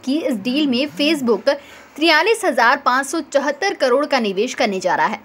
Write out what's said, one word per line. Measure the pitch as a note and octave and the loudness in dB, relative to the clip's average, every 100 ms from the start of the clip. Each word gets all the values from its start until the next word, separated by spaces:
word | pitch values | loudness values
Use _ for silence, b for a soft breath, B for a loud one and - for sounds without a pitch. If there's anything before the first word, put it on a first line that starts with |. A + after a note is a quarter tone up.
की | - D4 | -2 -2
इस | C#4 A3+ | -2 -4
deal | G#3+ C4+ D4 | -2 0 0
में | A#3+ D4 | 0 -2
Facebook | - D4 D#4 A#3+ G3+ C4+ | -2 0 0 0 0 0
तिरयालीस | C#4+ - - - - E4 D4+ F#4 A4 F4+ | -2 -6 -20 -20 -2 2 4 2 0 0
हजार | B3+ A#3 C4+ C4 | 2 4 2 2
पाँच | B3+ C4+ | 0 -2
सौ | E4 | -6
चौहत्तर | - C#4 C#4 C#4+ G4 | -2 -2 -2 -2 -4
करोड़ | - C4+ B3+ D4 | -2 0 2 2
का | C4+ | 0
निवेश | G#3+ F#3 B3 | -2 -2 -4
करने | - A#3 F#3+ | -2 -2 -2
जा | F3+ D3+ | -2 0
रहा | E3+ | 0
है | G#3+ | -4